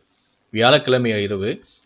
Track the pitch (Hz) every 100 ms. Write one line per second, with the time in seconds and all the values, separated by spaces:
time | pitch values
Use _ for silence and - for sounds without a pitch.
0 | _ _ _ _ _ 107 120 147 - 127
1 | 120 107 101 101 101 165 _ _